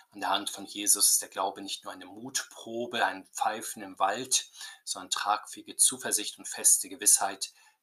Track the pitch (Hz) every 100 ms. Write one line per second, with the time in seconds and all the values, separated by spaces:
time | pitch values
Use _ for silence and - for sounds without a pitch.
0 | - 101 95 98 98 - 95 101 101 101
1 | 98 - 98 101 98 104 98 - 101 92
2 | 95 98 127 - - - 113 113 120 120
3 | 95 95 - - 110 110 110 110 98 92
4 | 95 110 127 - - - - - - 98
5 | 92 - 101 104 - - 101 - - 127
6 | 120 104 101 - - - 107 - 95 95
7 | 104 - 98 98 - - _ _